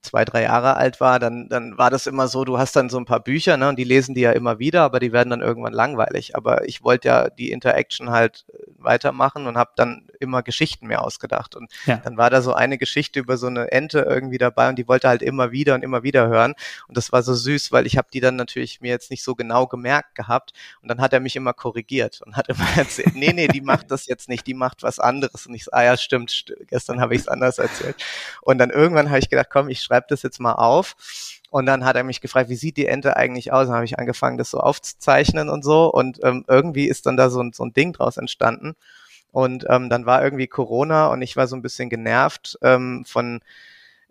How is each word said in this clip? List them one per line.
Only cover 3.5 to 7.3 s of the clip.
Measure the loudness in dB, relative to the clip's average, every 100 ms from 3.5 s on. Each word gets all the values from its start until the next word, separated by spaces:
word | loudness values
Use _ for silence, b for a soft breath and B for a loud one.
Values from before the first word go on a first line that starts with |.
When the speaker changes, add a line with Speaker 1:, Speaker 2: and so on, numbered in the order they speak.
| 2
Speaker 1:
ne, | 2
und | 0
die | 2
lesen | 2 2
die | 2
ja | 2
immer | 2 0 -2
wieder, | 0 2
aber | 2 2
die | 0
werden | 2 2
dann | 0
irgendwann | -2 -4 -4
langweilig. | -2 -2 0 -2 -2 -6 -6
Aber | 0 -2 -2
ich | -4
wollte | 0 2 4
ja | 2
die | 2